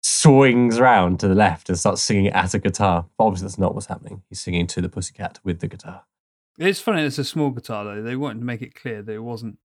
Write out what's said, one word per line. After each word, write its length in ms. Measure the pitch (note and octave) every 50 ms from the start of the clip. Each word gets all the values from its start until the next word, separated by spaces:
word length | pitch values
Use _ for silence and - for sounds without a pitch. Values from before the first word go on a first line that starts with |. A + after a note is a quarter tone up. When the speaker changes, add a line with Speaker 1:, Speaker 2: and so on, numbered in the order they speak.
Speaker 1:
swings 760 | - - - - - D#3 C#3 C3+ C#3 C3 A#2+ B2 B2 A#2 A2+ A#2
round 380 | B2+ B2+ B2+ G2+ F2+ F2 F#2 E2+
to 80 | - G2
the 60 | F#2+
left 340 | G2+ G#2+ F#2+ E2 - _ -
and 80 | F#2 E2
starts 240 | - G#2+ F#2 F2+
singing 260 | - - A2 G2+ G2 G2+
at 260 | - F#2+ F2 F#2 -
a 40 | G#2
guitar. 460 | - G#2 F2+ - G#2 F#2+ F2 E2+ E2+ - _ _
But 60 | A2+
obviously 220 | A2 F#2 F2+ G2 G2
that's 100 | F#2 -
not 160 | F#2+ F2+ -
what's 120 | G2+ G2+ -
happening. 340 | - - - - G2+ G2 _ _
He's 120 | - -
singing 260 | - - F2+ F2 F2 E2+
to 120 | - -
the 80 | F2+ E2+
pussycat 520 | - F#2 F2+ - _ - - F2+ - -
with 160 | _ G2 F2 E2+
the 80 | -
guitar. 380 | - - - - D#3 F#3 - _ _ _ _ _ _ _ _ _ _ _ _
Speaker 2:
It's 220 | D#3+ F#3 G3 -
funny, 220 | - - A3 E3
it's 160 | D3+ C#3+ B2+ -
a 60 | C#3
small 260 | - - D#3+ D3 C#3
guitar, 340 | B2 A#2+ - - A#2 G#2 G#2
though. 180 | G#2 G2+ G#2
They 140 | A2 A#2 B2
wanted 220 | C3 C#3+ C#3+ A2 A2+
to 40 | A#2+
make 180 | B2 A#2+ G#2+
it 120 | B2 - _
clear 260 | - _ B2+ A2+ G#2
that 100 | G#2 A2
it 60 | G#2+ G#2+
wasn't 360 | A2+ A#2+ A#2 A2 A#2 A2 G2 _ _